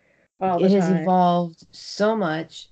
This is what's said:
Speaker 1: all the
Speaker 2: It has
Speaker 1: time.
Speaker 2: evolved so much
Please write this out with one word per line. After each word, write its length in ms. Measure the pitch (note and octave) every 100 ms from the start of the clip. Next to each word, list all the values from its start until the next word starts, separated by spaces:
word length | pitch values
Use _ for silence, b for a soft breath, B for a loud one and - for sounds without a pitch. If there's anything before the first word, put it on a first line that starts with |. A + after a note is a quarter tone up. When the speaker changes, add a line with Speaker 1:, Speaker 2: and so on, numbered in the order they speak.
| _ _ _ _
Speaker 1:
all 200 | F#3+ E3+
the 60 | F#3+
Speaker 2:
It 60 |
has 160 | G3+ F3
Speaker 1:
time. 140 | F3+
Speaker 2:
evolved 640 | E3 F#3 F3 F3 E3+ E3 _
so 440 | - - - G#3 A3
much 520 | F3 D#3 D#3+ - -